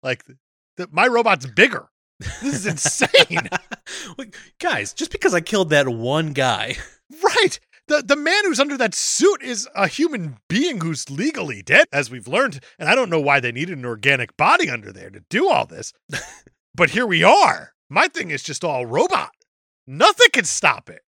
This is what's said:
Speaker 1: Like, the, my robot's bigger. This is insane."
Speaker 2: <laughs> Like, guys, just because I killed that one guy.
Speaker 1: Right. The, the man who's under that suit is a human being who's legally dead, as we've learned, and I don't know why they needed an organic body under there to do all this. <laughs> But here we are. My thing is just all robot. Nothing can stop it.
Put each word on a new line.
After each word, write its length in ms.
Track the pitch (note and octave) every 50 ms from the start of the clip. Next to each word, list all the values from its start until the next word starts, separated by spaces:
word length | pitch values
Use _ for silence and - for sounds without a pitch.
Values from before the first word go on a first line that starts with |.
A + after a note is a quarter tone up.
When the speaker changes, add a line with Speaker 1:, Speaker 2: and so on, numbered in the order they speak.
| -
Speaker 1:
Like, 220 | C3+ B2+ - _ _ B2+ C3+ _ _ _ _ _ _ _
the, 120 | - F3+ D#3+ D3
my 160 | E3 G3+ C4
robot's 380 | A#3+ A#3 A#3 A3+ G3 D3 B2
bigger. 420 | C3 G#2+ G2+ G#3 C4+ A3 - - _ _ _ _ _ _ _
This 340 | F3 - - - - C#4 C#4+
is 120 | B3 F#3
insane." 800 | G#3 E3+ D3 - - - - - - - C#5 B4 - E3+ E3 - G3 -
Speaker 2:
<laughs> 40 | - - _ - _ _ - - - - A3 E3 -
Like, 180 | C4+ G#3+ - - - - _ _
guys, 320 | - F4 A#3 C3 G2+ - -
just 180 | - D4 - -
because 220 | - - F#4+ G#3
I 60 | F3
killed 300 | E3 - - G3+ F#3+ D#3+
that 180 | D3+ D3 C#3+ C3
one 440 | A#2+ A#2 A2+ B2 C#3 D#3 E3 D#3 C#3+
guy. 440 | C#3 C3 B2+ A2+ G2 G#2+ A#2 - - - - _ _ _ _ C4+ D#4 F4
Speaker 1:
Right. 360 | G4+ - - G#4+ F#4 - - _ _ _ _ _ -
The, 140 | D4+ D4+ -
the 140 | F#3+ C#4+
man 280 | D4 D4 D#4+ F4+ G#4 G#4
who's 140 | F#4+ D4+ A3
under 160 | C#4 D4 C#4+ B3+
that 160 | B3+ G#3+ -
suit 480 | - - - - - C#4+ G4 G4+ - C4+
is 260 | B3+ A#3+ G#3 - - _
a 120 | G3 G3
human 520 | F3+ - - D4+ E4+ D4 A3+ E3+ D#3 B2+ - _ _
being 320 | E3 A3 D4 F4 D4 G3
who's 300 | D#3+ E3 D#3+ C3 - -
legally 520 | C#3 C#3+ G#3 D4+ D#4 - F#3 D3 B2 G2+ G2
dead, 240 | - C#3+ A3+ D#4 - -
as 180 | C#3+ C#3+ A2
we've 160 | B2+ B2 G2+ A2+
learned, 320 | C#3 G#3 C4+ B3+ D#3+ C3+ _ - _ _
and 100 | - D3+
I 60 | G#3
don't 160 | C4+ B3+ F#3+
know 100 | E3 D#3+
why 180 | C#3+ C#3+ C#3+ C#3
they 120 | B2 B2 A#2
needed 240 | B2 D#3 F3 F#3 C#3
an 60 | B2
organic 520 | B2 A#2 A2 G#2 C#3 C#3+ C3 B2 - _
body 320 | - D3 F#3 D4 F4+ F4 G#3
under 220 | B2+ A#2+ G2+ G2+ F#2+
there 180 | F#2+ - F#2+
to 100 | G2 - _ _
do 200 | - G#3+ - G4
all 180 | D4+ - A#1+
this. 260 | - - - - - - _ _ _
<laughs> 100 | D3 - - - - - _ _ _ _ _ _ _
But 160 | - - -
here 160 | - G#3 B3
we 160 | A3+ F3+ E3 E3
are. 500 | F#3+ C4+ G4+ F#4+ G3 B2+ E2+ D2+ - _ _ _ _
My 180 | C#3 F#3 D4 F4
thing 220 | _ E4+ A#3+ F3
is 120 | D3+ C3+ -
just 220 | - D3+ - -
all 220 | E3+ D3 B2+ B2
robot. 440 | A#2 A2+ D#3 B3+ F#4 G4 A3+ - - _ _ _ _ _ _ _ _ _ _ _
Nothing 420 | - C3 D3 - - G#4 - B4 A#4 -
can 120 | C4+ G3+
stop 440 | D3+ - - - E3 B2+ - _ -
it. 120 | F#2 - _